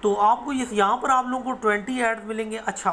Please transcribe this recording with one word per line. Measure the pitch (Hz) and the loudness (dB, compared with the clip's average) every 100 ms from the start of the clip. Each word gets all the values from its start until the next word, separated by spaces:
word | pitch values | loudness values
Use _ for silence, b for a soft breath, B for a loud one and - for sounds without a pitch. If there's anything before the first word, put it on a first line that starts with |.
तो | 214 | 2
आपको | 208 208 233 - | 4 4 4 0
इस, | 269 240 | -4 -2
यहाँ | 208 196 240 | 2 2 2
पर | 285 | 2
आप | 262 247 | 2 2
लोगों | 254 | -4
को | 247 | -4
ट्वेंटी | 254 220 208 202 254 | -2 0 0 -2 0
ads | 233 226 208 | 0 0 -6
मिलेंगे। | 220 220 220 | -6 -6 -6
अच्छा, | 214 196 196 | -6 -2 -2